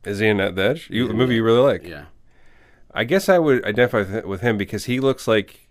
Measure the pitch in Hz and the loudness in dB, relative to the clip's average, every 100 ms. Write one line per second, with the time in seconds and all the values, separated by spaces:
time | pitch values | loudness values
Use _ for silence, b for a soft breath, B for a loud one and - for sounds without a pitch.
0 | - 101 110 104 95 92 98 160 - 113 | -8 -2 0 2 0 0 -2 -2 -6 -4
1 | 123 107 127 113 113 117 135 92 87 76 | -2 0 0 2 4 4 4 0 -8 -16
2 | 76 - - b b b b b b - | -18 -20 -20 b b b b b b -6
3 | 117 190 196 180 156 127 101 107 123 113 | 0 0 2 2 4 2 0 0 2 0
4 | 95 107 - 95 120 110 98 107 - 123 | -2 -6 -6 -2 -2 0 -4 -6 -4 -2
5 | 135 127 - 110 95 - _ | 0 -2 0 0 0 -16 _